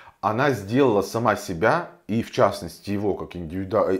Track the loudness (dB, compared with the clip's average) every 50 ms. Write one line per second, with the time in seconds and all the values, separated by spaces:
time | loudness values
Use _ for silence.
0 | -20 -20 _ _ -2 -2 0 2 0 0 0 -2 -4 -2 2 4 4 4 4 2
1 | 0 0 -2 0 2 2 0 0 -2 -8 -4 0 2 2 2 2 -2 -6 -14 _
2 | _ -4 -2 -2 -2 -4 0 2 2 2 2 0 -8 -12 -12 -12 -6 -4 -4 -2
3 | 0 -2 -2 -2 -6 -10 -10 -10 -10 -8 -6 -6 -6 0 0 0 2 2 0 -2